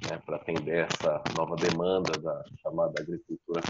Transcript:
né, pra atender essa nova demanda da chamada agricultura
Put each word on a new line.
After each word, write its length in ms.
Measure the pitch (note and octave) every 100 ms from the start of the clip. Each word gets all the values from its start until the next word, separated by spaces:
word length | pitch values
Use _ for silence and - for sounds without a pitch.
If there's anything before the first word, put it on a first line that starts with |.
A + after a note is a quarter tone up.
| -
né, 140 | E2 -
pra 100 | E2+
atender 500 | - D#2+ D2+ E2 D#2
essa 360 | - D#2+ D2+ -
nova 220 | D#2+ D#2+ E2
demanda 560 | F2 E2 F2 F#2+ F2+ D#2
da 240 | D#2+ C#2+ - -
chamada 400 | - E2 D#2+ D#2
agricultura 640 | D#2 E2+ - E2 - E2+ E2+